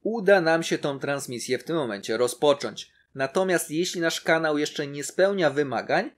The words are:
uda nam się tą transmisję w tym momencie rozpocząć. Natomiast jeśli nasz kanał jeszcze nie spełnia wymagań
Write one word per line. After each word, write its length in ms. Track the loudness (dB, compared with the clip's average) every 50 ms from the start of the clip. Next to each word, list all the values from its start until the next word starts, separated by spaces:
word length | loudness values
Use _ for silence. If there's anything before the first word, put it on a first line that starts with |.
uda 400 | _ -4 -4 0 4 6 6 6
nam 220 | 6 2 2 2 0
się 140 | -2 -4
tą 220 | -2 -2 -4 -4 -4
transmisję 580 | -4 -4 -4 -4 -6 -8 -10 -10 -2 -2 -2
w 60 | -2 -2
tym 120 | -4 -4
momencie 420 | -2 -2 -4 -6 -8 -4 -2 2
rozpocząć. 720 | 2 2 0 2 2 4 4 4 4 0 -8 -8 -10 -18 _ _ _ _ _ _
Natomiast 560 | -6 -6 -2 0 0 0 2 0 0 -2 -2
jeśli 300 | -2 -2 -2 -2 -2 -2
nasz 200 | -2 -2 -2 -2
kanał 360 | 0 2 2 2 2 0 0
jeszcze 300 | 0 -2 -2 -4 -6 -8
nie 160 | -6 -8 -10 -10
spełnia 460 | -6 0 2 2 2 2 2 2 2
wymagań 640 | 2 2 -2 0 -2 -6 -2 0 0 0 0 -4 _